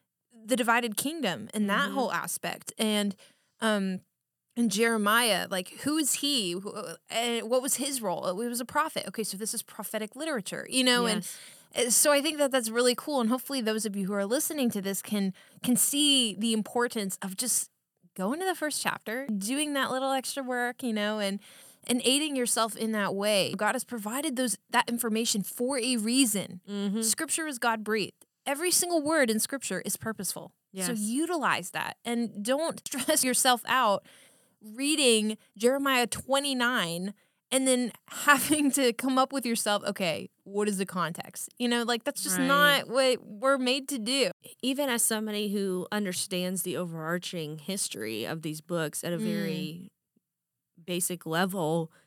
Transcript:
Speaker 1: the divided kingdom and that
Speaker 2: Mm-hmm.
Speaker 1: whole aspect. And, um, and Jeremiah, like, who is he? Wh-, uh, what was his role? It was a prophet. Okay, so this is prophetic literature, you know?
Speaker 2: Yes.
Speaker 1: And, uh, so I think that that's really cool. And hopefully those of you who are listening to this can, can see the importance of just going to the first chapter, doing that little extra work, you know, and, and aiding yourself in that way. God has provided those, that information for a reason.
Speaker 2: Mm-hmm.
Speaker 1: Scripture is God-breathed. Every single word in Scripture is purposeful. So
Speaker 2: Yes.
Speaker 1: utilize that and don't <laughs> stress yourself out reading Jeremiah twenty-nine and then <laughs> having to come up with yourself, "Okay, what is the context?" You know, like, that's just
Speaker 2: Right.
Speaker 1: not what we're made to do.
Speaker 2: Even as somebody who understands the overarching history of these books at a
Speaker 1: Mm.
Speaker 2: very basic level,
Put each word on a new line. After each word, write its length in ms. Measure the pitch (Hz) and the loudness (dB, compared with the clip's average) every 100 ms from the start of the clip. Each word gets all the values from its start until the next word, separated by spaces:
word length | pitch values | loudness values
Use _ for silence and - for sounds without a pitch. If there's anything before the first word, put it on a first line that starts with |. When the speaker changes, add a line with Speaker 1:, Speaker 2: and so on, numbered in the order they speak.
| _ _ _ 226 | _ _ _ -16
Speaker 1:
the 120 | 220 247 | 0 2
divided 400 | 233 233 240 208 | 4 4 2 -2
kingdom 520 | 277 339 220 139 104 | -4 -2 0 -2 -4
and 160 | - 202 | -2 2
that 120 | 214 285 | 2 2
Speaker 2:
Mm-hmm. 80 | |
Speaker 1:
whole 180 | 269 226 | 0 0
aspect. 600 | 170 - - 170 - - - | -2 -4 -6 -6 -8 -8 -2
And, 380 | 220 208 202 196 - _ _ - | 0 2 0 -2 -10 _ _ -2
um, 400 | 220 208 190 185 - _ _ _ _ - | 0 2 0 -4 -8 _ _ _ _ -2
and 160 | 233 | 0
Jeremiah, 720 | 196 233 226 202 226 240 180 180 | 2 2 2 2 4 4 2 0
like, 200 | 185 185 - | -4 -6 -6
who 160 | 277 311 | -2 0
is 160 | 294 | 0
he? 400 | - 285 277 185 | 0 0 0 -2
Wh-, 420 | 175 196 208 175 160 - | -4 -6 -10 -12 -14 -8
uh, 320 | 220 240 233 214 | -4 -2 -2 0
what 160 | 254 | 0
was 140 | 247 - | 0 -2
his 260 | 254 269 | -2 -4
role? 240 | 208 160 165 | -4 -4 -4
It 220 | 180 240 | -4 -4
was 120 | 240 | -4
a 40 | |
prophet. 400 | 247 294 311 - - | -4 -2 -2 -2 -6
Okay, 160 | 208 | -6
so 140 | 208 190 | -6 -6
this 180 | 214 | -6
is 80 | 226 | -6
prophetic 540 | - - 202 220 214 254 | -8 -10 -8 -8 -8 -8
literature, 500 | 320 262 - - - | -6 -4 -6 -8 -2
you 140 | 262 | 2
know? 240 | 254 240 240 | 4 4 2
Speaker 2:
Yes. 320 | 214 - - - - - - | 0 -4 -12 -18 -20 -8 -2
Speaker 1:
And, 100 | 247 | 2
uh, 40 | |
so 200 | - 311 | 4 6
I 100 | 285 | 4
think 180 | 294 302 | 2 0
that 120 | 277 | 0
that's 200 | 262 226 | 2 0
really 260 | 233 247 240 | 2 2 2
cool. 240 | - 277 | 0 2
And 100 | 226 | 2
hopefully 300 | 247 - 277 | 2 -2 -2
those 260 | 220 214 214 | 0 0 -2
of 80 | |
you 120 | 196 190 | -2 -2
who 60 | |
are 120 | 202 202 | 0 0
listening 420 | 269 - 311 240 | 0 0 0 0
to 120 | 202 | 0
this 180 | 190 196 | -2 -4
can, 320 | - 208 196 - - - | -2 0 0 -2 -12 -6
can 140 | - 247 | 2 2
see 580 | - 285 294 277 233 196 | 4 2 4 4 4 0
the 160 | 233 | 0
importance 680 | 220 196 240 240 226 196 - | 0 0 0 -2 -2 -4 -6
of 140 | 190 190 | -8 -6
just 340 | 247 - - _ _ _ 175 - | -2 -2 -2 _ _ _ _ -4
going 240 | 190 302 | -2 -2
to 40 | 381 | -2
the 100 | 339 | -2
first 260 | 302 - | -2 -2
chapter, 460 | 196 - - 240 277 | -2 -4 -4 -6 -4
doing 460 | 208 202 269 302 | -4 -2 -2 0
that 180 | 277 247 | 0 0
little 180 | 254 269 | 0 0
extra 320 | 269 254 277 | 0 -2 -6
work, 400 | 254 247 240 247 | -4 -2 -4 -4
you 100 | 254 | -4
know, 280 | 214 208 214 | -2 -2 -2
and, 180 | 196 202 - - - - - | -2 -4 -8 -20 -20 -10 -2
and 160 | 240 | 0
aiding 300 | 254 277 311 | 2 2 2
yourself 400 | 269 240 - 226 | 0 0 2 0
in 160 | - 220 | 0 -2
that 220 | 214 196 | 0 0
way. 400 | 196 202 202 156 190 | 0 2 2 2 0
God 200 | 208 240 | 0 0
has 80 | |
provided 500 | - 240 208 262 302 | -4 -8 -6 -4 -2
those, 240 | 247 254 - _ | 0 0 -2 _
that 180 | 233 262 | 0 2
information 560 | 240 233 220 233 214 | 0 0 0 0 0
for 340 | 180 - 247 277 | -2 -2 -2 0
a 180 | 233 247 | 0 0
reason. 640 | 214 254 254 202 - 180 - | 2 4 4 2 -4 -10 -10
Speaker 2:
Mm-hmm. 340 | 202 202 214 | -4 -2 0
Speaker 1:
Scripture 440 | 226 - 320 - 311 | 0 0 -2 -2 -4
is 140 | 240 | -2
God-breathed. 640 | 240 220 214 214 165 - _ _ | -2 -2 0 -2 -2 -8 _ _
Every 280 | - 277 359 | -6 -2 2
single 280 | - 349 339 | 2 2 2
word 300 | 285 320 247 | 2 4 4
in 80 | 220 | 2
Scripture 420 | - 277 - 185 | -2 -4 -6 -6
is 140 | - - | -4 -6
purposeful. 540 | 220 214 185 156 165 _ _ | -6 -6 -6 -8 -10 _ _
So 160 | 190 185 | -8 -4
Speaker 2:
Yes. 80 | 226 | -2
Speaker 1:
utilize 720 | 208 254 330 349 214 151 175 | -2 -2 0 0 2 0 -2
that 260 | 156 - - | -6 -6 -8
and 380 | - 240 233 202 | -4 -2 -2 -4
don't 360 | 208 277 320 - | -2 0 -2 -6
<laughs> 40 | |
stress 380 | - 277 247 302 | -8 -4 0 2
yourself 400 | 262 240 262 240 - | 2 2 4 4 2
out 380 | 254 226 196 - - - _ _ _ | 2 4 2 -2 -20 -20 _ _ _
reading 800 | 214 220 285 311 262 220 214 214 _ - | -16 -4 0 4 6 6 4 -2 _ 0
Jeremiah 520 | 233 277 277 254 240 | 2 2 2 2 2
twenty-nine 1080 | - - 277 285 262 240 247 170 170 190 208 _ _ - | -2 0 0 2 2 2 2 0 -2 -6 -10 _ _ -2
and 160 | 262 262 | 2 4
then 240 | 247 247 - | 2 2 -4
<laughs> 80 | - | -14
having 640 | - - 269 - 302 285 | 0 6 6 6 4 4
to 200 | 262 254 | 4 4
come 220 | 233 262 262 | 2 2 2
up 160 | 269 | 2
with 140 | 277 240 | 0 0
yourself, 380 | 226 214 208 | 0 2 0
"Okay, 440 | - 196 180 147 190 _ | 0 -2 -2 -2 -6 _
what 240 | 190 202 208 | -8 -2 0
is 100 | 190 | 0
the 80 | 196 | -2
context?" 640 | 185 160 170 - - - - | -2 -4 -4 -10 -12 -12 -4
You 100 | 240 | 0
know, 160 | 240 | 0
like, 180 | 233 233 | 0 -2
that's 200 | 294 277 | -2 -4
just 120 | 294 277 | -2 0
Speaker 2:
Right. 80 | 269 | 4
Speaker 1:
not 400 | 285 294 277 - | 6 6 6 2
what 360 | 240 262 247 | 2 4 2
we're 340 | - 208 262 277 | -2 -2 2 2
made 280 | 254 269 269 | 2 0 -2
to 80 | 277 | -4
do. 340 | 208 269 220 - - - | 0 2 0 -2 -14 -6
Speaker 2:
Even 280 | 247 269 285 | -2 0 0
as 160 | 233 | 0
somebody 480 | - 220 214 208 208 | 0 0 -2 -2 -2
who 340 | 202 196 185 - | 0 0 -2 -2
understands 720 | 208 202 180 - 185 180 185 | -2 -2 -4 -4 -2 -2 -2
the 140 | 180 139 | -4 -4
overarching 800 | 180 165 160 175 175 175 151 156 | -4 -6 -4 -4 -4 -8 -8 -8
history 640 | 151 196 - - 107 110 | -6 -4 -4 -6 -6 -4
of 180 | 110 160 | -4 -4
these 180 | 156 156 | -6 -8
books 440 | - 170 156 - | -4 -2 -2 -4
at 80 | - | -4
a 60 | 175 | -2
Speaker 1:
Mm. 20 | |
Speaker 2:
very 680 | 220 208 - 156 151 170 - _ _ _ _ _ _ _ _ _ | -2 -2 -2 -4 -6 -10 -16 _ _ _ _ _ _ _ _ _
basic 420 | 165 175 - 175 160 | -6 -2 -2 -4 -2
level, 640 | 160 185 190 156 165 160 _ | 2 2 2 0 0 -2 _